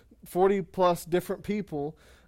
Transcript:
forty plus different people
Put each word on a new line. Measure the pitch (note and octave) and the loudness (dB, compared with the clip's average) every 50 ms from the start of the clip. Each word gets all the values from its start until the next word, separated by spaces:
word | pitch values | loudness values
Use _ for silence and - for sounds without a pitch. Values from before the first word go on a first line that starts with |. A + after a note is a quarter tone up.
| _ _ - _ - | _ _ -20 _ -16
forty | - - F3+ F#3+ G3 G3+ G3 | -6 0 4 4 4 4 2
plus | F3 - - F#3+ F#3 F3+ F3 E3 - | -2 -4 -2 2 2 2 2 0 -4
different | D#3+ E3 F3+ F3 - G3 F3+ | -2 -2 -2 -2 -2 -8 -8
people | - - G#3 G#3+ G3+ - D#3+ D3 C#3+ D3+ D#3+ _ _ _ - _ _ | -6 -6 -4 -4 -4 -6 -6 -6 -6 -6 -8 _ _ _ -20 _ _